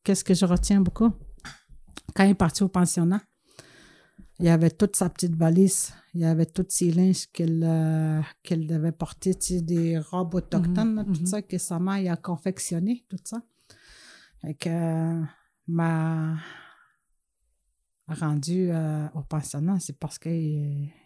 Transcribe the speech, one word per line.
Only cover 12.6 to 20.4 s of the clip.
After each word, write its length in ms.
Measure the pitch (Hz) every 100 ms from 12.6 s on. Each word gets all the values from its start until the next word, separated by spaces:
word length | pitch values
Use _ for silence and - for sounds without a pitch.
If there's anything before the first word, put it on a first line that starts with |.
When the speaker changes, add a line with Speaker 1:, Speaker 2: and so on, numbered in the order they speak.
| - 165 196 240 -
Speaker 1:
tout 100 | 185
ça. 160 | - 226 - _ _ - - - - - _ _
Fait 140 | 156 147
que, 140 | 170
euh, 540 | 170 165 160 165 165 160 - _ _ -
m'a 720 | 165 165 160 160 160 156 160 - - - _ _ _ _ _ _ _ _ _ _ _ _ _ -
rendu, 640 | 156 156 147 151 185 180
euh, 360 | 165 156 151 151
au 80 | 160
pensionnat, 580 | 139 156 - 143 165 190
c'est 180 | - 139
parce 200 | 151 -
qu'ils, 720 | 165 165